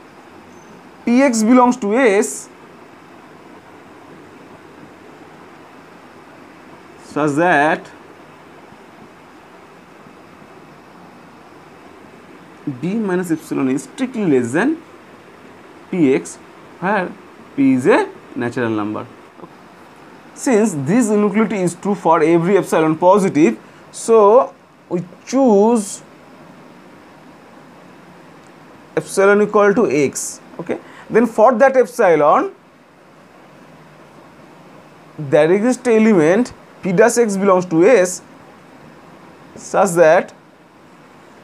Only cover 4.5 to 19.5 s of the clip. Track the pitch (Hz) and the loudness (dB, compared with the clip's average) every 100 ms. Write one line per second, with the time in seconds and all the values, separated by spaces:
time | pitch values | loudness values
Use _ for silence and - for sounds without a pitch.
4.5 | - - - - - - - - - - | -20 -20 -20 -20 -20 -20 -20 -20 -20 -20
5.5 | - - - - - - - - - - | -20 -20 -20 -20 -20 -20 -20 -20 -20 -20
6.5 | - - - - - - 143 151 143 180 | -20 -20 -20 -20 -20 -12 -6 -2 0 2
7.5 | 151 147 180 - - - - - - - | 2 0 -2 -8 -20 -20 -20 -20 -20 -20
8.5 | - - - - - - - - - - | -20 -20 -20 -20 -20 -20 -20 -20 -20 -20
9.5 | - - - - - - - - - - | -20 -20 -20 -20 -20 -20 -20 -20 -20 -20
10.5 | - - - - - - - - - - | -20 -20 -20 -20 -20 -20 -20 -20 -20 -20
11.5 | - - - - - - - - - - | -20 -20 -20 -20 -20 -20 -20 -20 -20 -20
12.5 | - - 123 165 226 208 180 175 160 - | -16 -14 -10 -6 -6 -4 -4 -4 -6 -6
13.5 | 143 131 139 - - 262 233 196 135 117 | -4 -2 -4 -8 -10 -8 -4 0 0 0
14.5 | 139 247 320 - - - - - - - | -2 -2 -4 -10 -20 -20 -20 -20 -20 -20
15.5 | - - - - 185 139 135 - - - | -20 -20 -20 -8 -2 0 0 -4 -16 -20
16.5 | - - - 175 208 180 - - - - | -20 -20 -10 -4 -4 -6 -10 -20 -20 -12
17.5 | - 135 131 139 277 381 - - - 120 | -2 0 2 2 2 0 -10 -16 -10 -8
18.5 | 127 117 107 104 104 110 - - - - | -4 -4 -4 -6 -8 -14 -20 -20 -20 -20